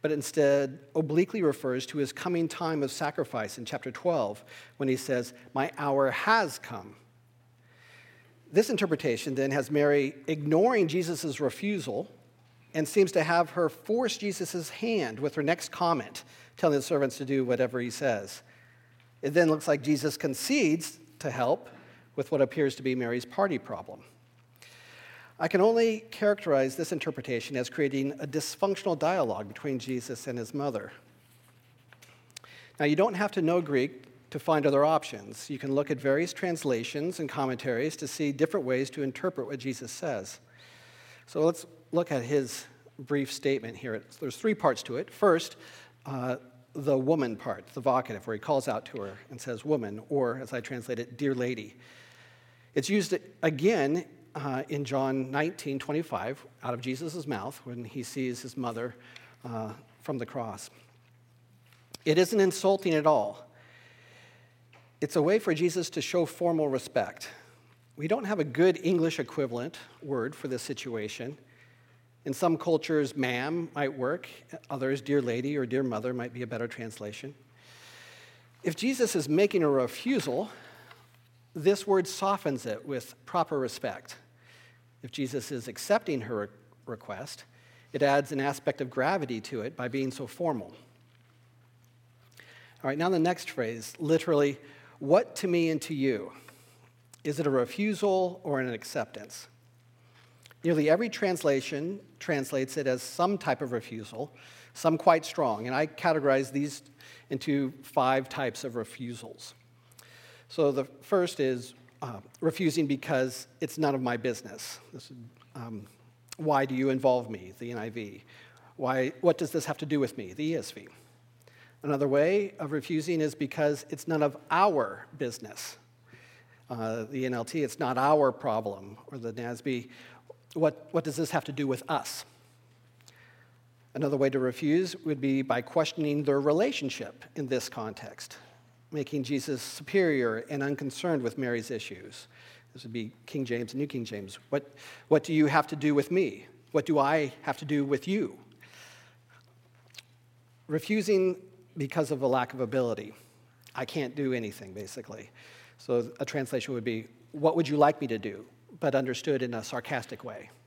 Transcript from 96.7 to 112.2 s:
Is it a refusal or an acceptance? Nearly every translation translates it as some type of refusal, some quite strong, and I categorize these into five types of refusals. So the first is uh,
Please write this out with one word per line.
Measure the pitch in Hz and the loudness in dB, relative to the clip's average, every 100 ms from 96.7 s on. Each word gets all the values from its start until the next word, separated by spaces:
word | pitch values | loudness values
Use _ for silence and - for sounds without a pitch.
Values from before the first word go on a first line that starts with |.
| - - _ _ - 151 | -20 -20 _ _ -10 -6
Is | 147 | 0
it | 147 | 2
a | |
refusal | 135 120 - 214 190 202 190 180 185 170 | 2 2 0 -2 2 2 2 0 -2 -4
or | 139 | -2
an | 127 | -2
acceptance? | 113 - 147 107 107 104 - - _ _ _ _ _ _ - - _ - - | -6 -6 -6 -6 -10 -14 -16 -18 _ _ _ _ _ _ -20 -20 _ -20 -4
Nearly | 165 156 151 | 2 4 6
every | 175 233 | 4 2
translation | - 196 175 151 135 131 143 165 202 - - | 0 0 2 2 2 0 -6 -6 -8 -14 -12
translates | - 147 131 135 131 160 | -2 -2 0 -2 -2 -2
it | 135 | 0
as | 127 | -2
some | - - 180 202 | -4 0 0 2
type | - 127 | 0 -2
of | 135 | -2
refusal, | 120 - 113 104 107 147 - - - - | -4 -6 -12 -10 -8 -10 -10 -20 -20 -20
some | - 165 160 | 0 2 6
quite | - 165 - | 6 6 2
strong, | - 135 107 123 | 0 0 0 -2
and | 127 | -2
I | 156 | -2
categorize | - 180 156 139 135 131 | 0 2 4 4 4 2
these | 143 143 - - - - - _ | -2 -4 -6 -18 -20 -20 -20 _
into | 135 - 143 135 131 | -4 0 0 0 -6
five | - - 127 135 131 | -4 2 4 2 0
types | - 131 110 | -4 -4 -4
of | 131 117 | -8 -6
refusals. | 110 - 120 117 113 - - - _ _ _ - - - - - _ | -8 -10 -10 -10 -14 -16 -20 -20 _ _ _ -20 -20 -20 -20 -20 _
So | - 143 | 2 2
the | 135 131 - | 2 -4 -10
first | - 196 175 - | 0 2 2 0
is | 131 123 120 - - _ | 0 0 -6 -18 -20 _
uh, | 135 104 | -10 -10